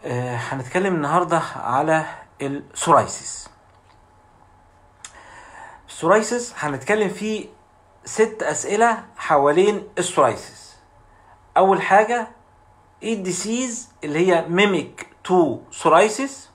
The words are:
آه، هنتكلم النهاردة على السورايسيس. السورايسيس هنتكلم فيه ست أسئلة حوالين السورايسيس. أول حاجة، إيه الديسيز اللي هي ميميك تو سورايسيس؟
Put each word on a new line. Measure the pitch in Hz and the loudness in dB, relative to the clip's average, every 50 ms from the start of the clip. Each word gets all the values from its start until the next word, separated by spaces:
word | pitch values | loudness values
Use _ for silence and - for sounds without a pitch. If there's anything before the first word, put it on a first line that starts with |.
| - | -6
آه، | - 123 123 127 127 120 | -4 -4 -4 -4 -4 -6
هنتكلم | 120 120 - 139 135 127 127 - 185 190 196 180 | -6 -6 -6 -8 -8 -8 -4 -4 -2 0 0 -2
النهاردة | 160 143 143 156 180 180 160 170 160 - - - | -2 -2 0 0 0 0 2 0 -2 -2 -4 -10
على | - - - 120 135 151 156 160 160 151 - - - - _ _ _ | -10 -6 -2 -2 0 2 2 2 0 0 -4 -12 -16 -20 _ _ _
السورايسيس. | 139 139 139 143 143 - - - - 165 156 131 104 - - - - - - - - - _ _ _ _ _ _ _ _ _ _ _ _ _ _ _ _ _ _ _ _ _ _ _ _ _ _ _ _ _ _ _ - - - - - - - - - - - - - - - _ - | -8 -8 -8 -8 -12 -14 -12 -8 2 4 4 4 4 2 -8 -12 -14 -14 -16 -16 -18 -20 _ _ _ _ _ _ _ _ _ _ _ _ _ _ _ _ _ _ _ _ _ _ _ _ _ _ _ _ _ _ _ -20 -20 -20 -20 -20 -20 -20 -20 -20 -20 -20 -20 -20 -20 -20 _ -20
السورايسيس | - - - 165 190 220 220 - 240 240 240 - - - | -14 -4 2 4 4 4 4 0 -4 -4 -4 -8 -10 -8
هنتكلم | - 147 139 127 - - 208 220 208 185 | -6 -6 -6 -6 -2 0 0 0 0 -2
فيه | 185 - 202 214 220 208 - - - _ _ _ _ _ _ _ _ _ _ | -2 -4 -6 -4 -4 -6 -8 -12 -18 _ _ _ _ _ _ _ _ _ _
ست | - - - 220 220 214 - | -12 0 0 0 0 0 -4
أسئلة | 151 143 151 - - - 202 214 226 233 226 - - - - | -4 -4 -4 -4 -4 -4 0 2 2 2 2 -2 -8 -18 -16
حوالين | - - - 165 143 139 143 147 170 196 208 208 202 - - - - | -12 -2 2 2 4 4 4 4 4 4 4 2 -2 -8 -8 -6 -6
السورايسيس. | 175 - - - 143 120 107 98 - - - - - - - - _ _ _ _ _ _ _ _ _ _ - _ _ _ _ | -6 -2 2 2 2 2 0 -4 -10 -18 -20 -20 -20 -20 -20 -20 _ _ _ _ _ _ _ _ _ _ -20 _ _ _ _
أول | - 185 190 190 175 | 4 4 4 4 2
حاجة، | 165 - 190 202 220 220 240 240 226 - - _ _ _ _ _ _ _ _ _ _ _ _ _ | 2 4 4 4 4 4 0 -4 -4 -6 -12 _ _ _ _ _ _ _ _ _ _ _ _ _
إيه | - 214 226 | -6 -6 -4
الديسيز | 202 185 185 170 - - 208 226 240 262 247 226 - - - _ _ - | -4 -4 -6 -6 -6 -4 -4 -4 -4 -4 -6 -8 -10 -14 -18 _ _ -10
اللي | 147 147 160 180 185 | -4 0 0 2 4
هي | 175 165 160 160 | 2 2 0 0
ميميك | 170 185 208 208 190 156 - - - - - - _ _ _ | 2 2 2 2 2 -2 -4 -6 -14 -18 -18 -18 _ _ _
تو | - 185 180 170 139 113 107 - - | 2 4 4 4 4 0 -6 -10 -16
سورايسيس؟ | - - - 165 156 170 202 220 214 - 269 277 - - - - _ | -18 -2 2 4 6 6 6 4 2 -4 -6 -6 -6 -14 -20 -20 _